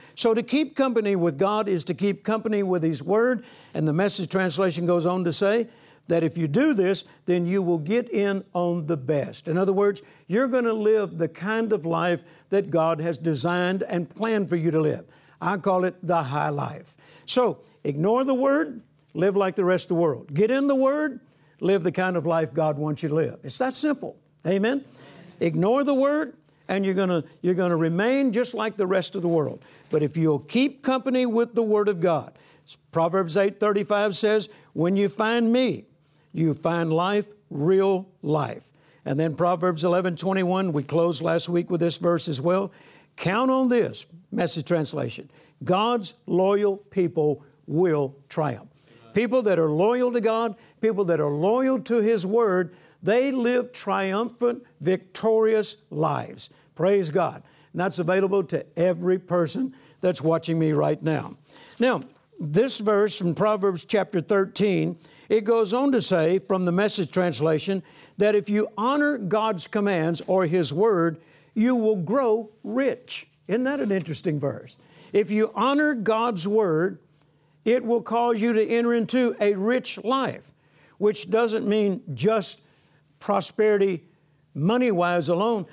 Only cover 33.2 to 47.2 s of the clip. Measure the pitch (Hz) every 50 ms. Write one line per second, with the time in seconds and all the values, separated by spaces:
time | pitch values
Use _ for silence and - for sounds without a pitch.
33.2 | 185 165 156 202 196 202 - - 208 208 202 208 202 - 208 202 208 214 190 -
34.2 | 220 208 214 214 202 - - - - _ - 151 160 180 196 196 202 196 196 -
35.2 | 214 220 233 240 233 226 233 254 262 220 143 107 - _ _ _ _ _ _ _
36.2 | _ _ - 160 165 160 135 - - 165 170 170 165 160 160 165 180 190 208 208
37.2 | 202 - - _ _ - - 139 147 180 190 190 196 196 190 185 190 - _ -
38.2 | - 147 156 147 135 113 113 - - - _ _ _ _ _ _ - 143 139 147
39.2 | 160 165 143 135 175 175 185 165 180 180 170 151 165 180 175 185 180 185 165 -
40.2 | 165 190 190 190 185 175 185 190 190 180 151 151 127 - 147 170 170 170 165 -
41.2 | 165 170 165 165 - 175 175 175 170 - 180 160 170 170 - - 175 170 170 160
42.2 | - 170 147 123 139 175 180 190 196 - - - - - - - _ _ _ -
43.2 | - 170 190 233 262 262 262 262 262 240 247 240 175 - - - - _ - -
44.2 | - - 196 226 175 160 - 165 - - 170 160 151 - - 143 127 117 - -
45.2 | - - _ - - _ _ - 135 113 180 196 214 240 240 233 185 - - _
46.2 | - 185 170 180 185 196 202 202 208 202 190 202 - _ - 190 180 156 - 160